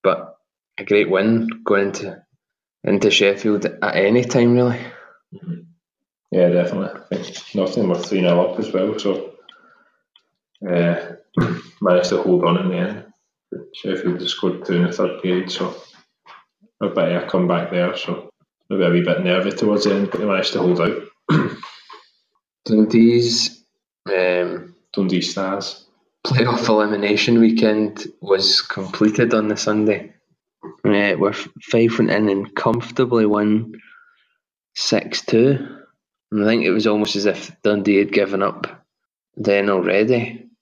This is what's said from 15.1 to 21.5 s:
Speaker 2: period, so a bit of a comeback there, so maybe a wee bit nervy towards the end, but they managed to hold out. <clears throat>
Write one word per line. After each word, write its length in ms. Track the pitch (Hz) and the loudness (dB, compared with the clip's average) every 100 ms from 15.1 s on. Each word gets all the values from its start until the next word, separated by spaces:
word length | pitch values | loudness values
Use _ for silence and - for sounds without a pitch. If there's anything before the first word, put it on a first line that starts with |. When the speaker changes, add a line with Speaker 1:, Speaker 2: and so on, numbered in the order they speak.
| - | -2
Speaker 2:
period, 300 | 92 90 90 | -2 -2 -4
so 240 | - 90 - - - _ _ _ - _ _ _ _ | -6 -8 -8 -20 -20 _ _ _ -20 _ _ _ _
a 80 | 98 | -4
bit 240 | - 85 | -2 0
of 120 | 87 | -2
a 40 | - | -2
comeback 440 | 92 90 87 87 | -2 0 -2 -2
there, 260 | 90 90 - | -2 -2 -4
so 320 | - - - _ _ _ _ | -8 -8 -10 _ _ _ _
maybe 140 | 98 85 | 0 2
a 40 | |
wee 120 | 87 | 2
bit 180 | 85 87 | 2 0
nervy 280 | 92 95 98 | 0 0 0
towards 320 | - 107 104 | 0 0 2
the 120 | 104 98 | 2 0
end, 160 | 98 | -2
but 80 | 85 | -2
they 40 | 104 | 0
managed 280 | 95 92 | 0 -2
to 60 | 98 | 0
hold 200 | 90 87 | 0 2
out. 220 | 85 110 - _ - | 0 -2 -10 _ -2
<clears throat> 280 | 156 - | 0 0